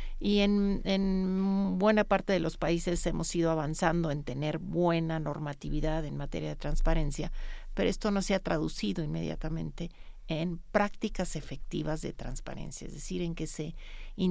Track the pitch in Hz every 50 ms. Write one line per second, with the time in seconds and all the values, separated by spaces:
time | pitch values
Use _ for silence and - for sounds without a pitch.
0 | - - - - - 202 208 202 202 202 202 202 202 202 202 - - - 190 190
1 | 196 190 190 190 185 185 185 190 190 196 196 196 196 190 185 180 190 214 220 214
2 | 202 - 202 196 190 - 196 180 165 160 - - 175 160 170 170 - 180 175 170
3 | - 180 165 165 156 - - 170 165 165 165 160 151 143 156 - 185 170 160 170
4 | 170 156 143 151 143 - 127 135 147 151 151 160 165 190 165 165 175 170 170 165
5 | 165 160 160 160 156 147 147 151 151 147 143 - - 143 143 147 147 156 156 160
6 | 156 147 143 143 143 139 - 160 156 151 151 - - 147 147 - - 165 165 165
7 | 156 143 143 - - 170 - - - - - - - - - - 175 180 185 -
8 | - 214 202 196 190 - 202 185 - - 175 156 156 160 - - - 208 185 180
9 | 160 147 156 165 165 160 160 - - 160 160 165 160 156 139 - 170 170 - -
10 | - - - - - - 165 151 165 180 170 170 - - - 208 202 202 - -
11 | - 214 - - 180 - - 156 - - 147 139 - - - 151 151 156 156 156
12 | - - - - - - 123 - - - 127 - - - 131 - - - - 147
13 | - - 185 180 175 170 165 - 160 151 - - 151 160 - - - - - -
14 | - - - - 190 185